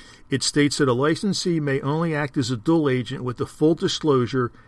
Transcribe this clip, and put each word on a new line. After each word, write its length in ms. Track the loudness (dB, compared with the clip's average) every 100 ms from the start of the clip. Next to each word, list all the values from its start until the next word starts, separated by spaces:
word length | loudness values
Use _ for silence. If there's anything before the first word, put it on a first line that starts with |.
| -20 -18 -6
it 120 | -2
states 360 | 0 2 2 2
that 100 | 2
a 60 |
licensee 640 | 2 0 0 -2 -2 -2 -2
may 200 | 0 -2
only 340 | -2 -2 -2 -2
act 220 | -4 -2
as 120 | -2
a 80 | -2
dual 320 | 0 2 2
agent 340 | 0 -2 -8
with 140 | -8 -6
the 80 | -8
full 300 | 2 2 2
disclosure 760 | -2 -2 2 2 2 0 -2 -6